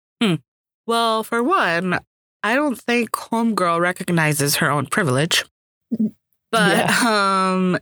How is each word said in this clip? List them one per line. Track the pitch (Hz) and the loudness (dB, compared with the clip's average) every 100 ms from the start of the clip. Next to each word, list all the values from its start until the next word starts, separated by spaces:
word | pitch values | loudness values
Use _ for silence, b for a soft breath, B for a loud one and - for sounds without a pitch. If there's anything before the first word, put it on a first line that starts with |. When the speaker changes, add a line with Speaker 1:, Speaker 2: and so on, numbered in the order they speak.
| _ - | _ -4
Speaker 1:
Hmm. | 220 160 _ _ _ _ - | -2 -2 _ _ _ _ -4
Well, | 226 233 220 | -2 0 0
for | 220 233 | -2 -2
one, | 240 370 202 170 180 175 - _ _ _ | 0 0 0 0 -2 -4 -6 _ _ _
I | 208 254 | -2 0
don't | 302 240 | 0 -4
think | - 240 220 | -2 -2 -2
Homegirl | - - 226 233 202 180 170 | -6 -6 -2 0 0 0 0
recognizes | 175 180 185 170 156 151 143 143 | -2 -4 -2 0 2 0 0 0
her | 156 | 0
own | 143 131 | 0 -2
privilege. | - 170 127 160 - - _ _ _ - | -2 0 0 0 -2 -4 _ _ _ -8
Speaker 2:
Mm-hmm. | 233 214 - _ _ - | -2 -2 -4 _ _ -4
Speaker 1:
But, | 226 208 202 - | 2 2 2 2
Speaker 2:
Yeah. | - 240 214 196 190 190 | 2 2 2 2 2 0
Speaker 1:
um, | 185 185 180 | 0 0 -2